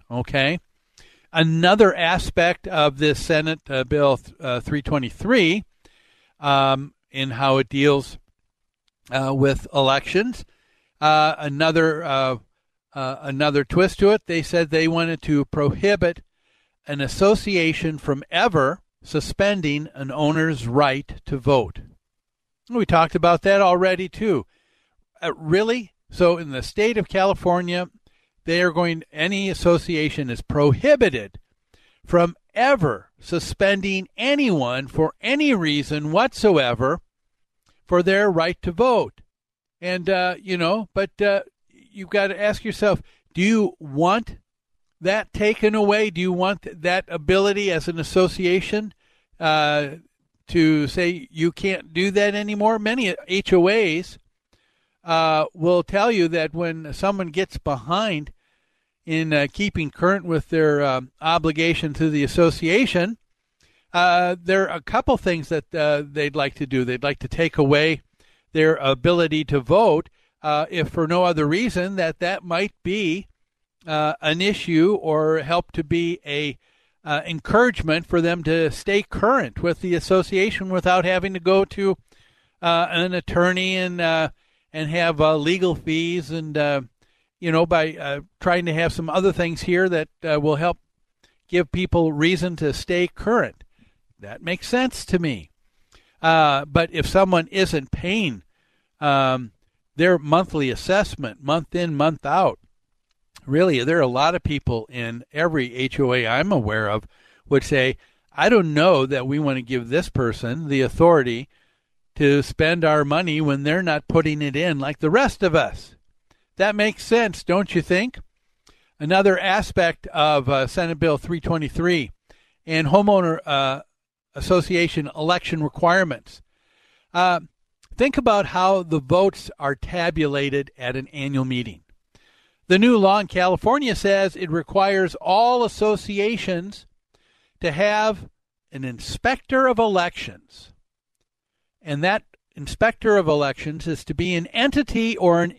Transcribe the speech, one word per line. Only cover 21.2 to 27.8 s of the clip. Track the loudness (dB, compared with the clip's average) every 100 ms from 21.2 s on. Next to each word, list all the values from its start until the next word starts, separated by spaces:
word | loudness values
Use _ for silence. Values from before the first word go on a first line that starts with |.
| -8
to | -4
vote. | 2 2 0 -8 -18 _ _ _ _ _ _ _ -6
We | -4 2
talked | 2 2
about | 2 2 2
that | 4 4
already, | 4 4 2 0 -6
too. | -4 -2 -2 -2 _ _ _ _ _ _ -10
Uh, | -8
really? | -6 0 0 2 -2 -6 _ -10
So | 2 2 2
in | -4
the | -10
state | -8 -2 0 0
of | -2
California, | 0 0 2 0 0 -2 -4